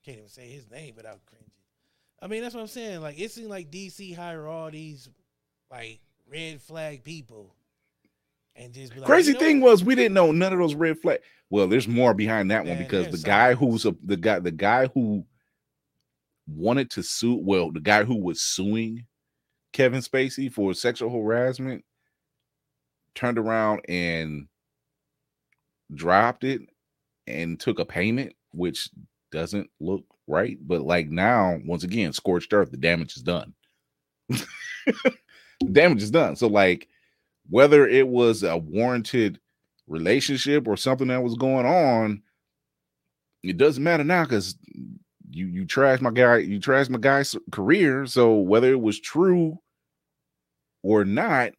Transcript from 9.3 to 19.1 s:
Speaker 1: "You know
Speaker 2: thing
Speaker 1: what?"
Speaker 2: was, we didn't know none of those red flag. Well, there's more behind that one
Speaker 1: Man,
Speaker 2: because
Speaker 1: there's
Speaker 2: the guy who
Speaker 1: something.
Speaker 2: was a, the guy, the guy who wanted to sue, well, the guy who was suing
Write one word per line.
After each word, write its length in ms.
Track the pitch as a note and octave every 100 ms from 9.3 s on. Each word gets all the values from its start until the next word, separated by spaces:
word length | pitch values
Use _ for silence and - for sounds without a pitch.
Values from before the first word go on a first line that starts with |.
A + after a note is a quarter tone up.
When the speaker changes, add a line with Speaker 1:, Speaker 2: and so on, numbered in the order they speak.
Speaker 1:
"You 20 |
know 60 | B3+
Speaker 2:
thing 200 | D#4+ C#4+
Speaker 1:
what?" 120 | B3+
Speaker 2:
was, 120 | G#3+
we 120 | F#3+ C4
didn't 180 | A#3
know 180 | G3 E3+
none 220 | D#3 F#3
of 60 | F#3
those 160 | E3+ D3
red 220 | E3 D#3+
flag. 180 | F3 C#3+ _ _ _
Well, 180 | G2+ F#2+
there's 200 | A2+ G#2+
more 240 | A#2 B2
behind 380 | G#2 G#2+ A2 F#2+
that 140 | A2 E2+
one 100 | E2+
Speaker 1:
Man, 80 |
Speaker 2:
because 220 | F2 G2 F2
Speaker 1:
there's 140 | F2
Speaker 2:
the 60 | D#2+
guy 260 | G2+ B2
who 120 | A#2+ B2+
Speaker 1:
something. 80 |
Speaker 2:
was 120 | A2+ A2
a, 100 | E2 F#2
the 120 | G2
guy, 220 | G2+ G2
the 120 | F2
guy 360 | D#2+ G2 A#2+ C3+
who 380 | C3+ A2+ G#2 - _ _ _ _ _ _ _ _ _ _ _ -
wanted 420 | D2+ F#2+ C3 B2
to 120 | -
sue, 320 | F2 - A#2 A#2+
well, 360 | F2+ F#2+ E2
the 80 | D#2+
guy 220 | D#2 G#2 A2
who 100 | A2+
was 260 | F2+ D#2+
suing 640 | - - G2 A2 A2+ A2+ A#2